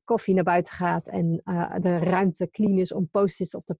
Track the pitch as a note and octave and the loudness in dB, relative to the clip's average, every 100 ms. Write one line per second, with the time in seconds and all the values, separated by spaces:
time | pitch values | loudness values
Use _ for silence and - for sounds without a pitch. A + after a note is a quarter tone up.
0 | - A3+ - F#3 F3 F3 F3+ - F3 E3+ | -4 -2 2 2 4 2 0 -4 -2 -2
1 | - G3 E3+ E3 - F3+ F3 - F3+ F3 | -4 -2 0 -2 -2 -4 -2 -2 0 0
2 | E3 F3+ F#3+ E3+ F3+ - G#3+ F#3+ F#3 - | 2 2 2 0 -4 0 2 2 0 -2
3 | F3 G#3 G3 - F3+ - - F3 | -2 2 0 0 -8 -8 -10 -10